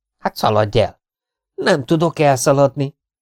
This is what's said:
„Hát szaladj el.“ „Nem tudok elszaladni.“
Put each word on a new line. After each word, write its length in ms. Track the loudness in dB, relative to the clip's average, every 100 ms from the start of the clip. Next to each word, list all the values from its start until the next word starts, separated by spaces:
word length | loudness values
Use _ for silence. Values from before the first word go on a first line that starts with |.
| _ _
„Hát 180 | -10 -2
szaladj 420 | 0 0 0 0
el.“ 220 | -2 -6 _ _ _ _ _
„Nem 300 | -6 -2 -2
tudok 340 | 0 -2 0 0
elszaladni.“ 800 | 0 2 0 2 0 0 -8 -10 _ _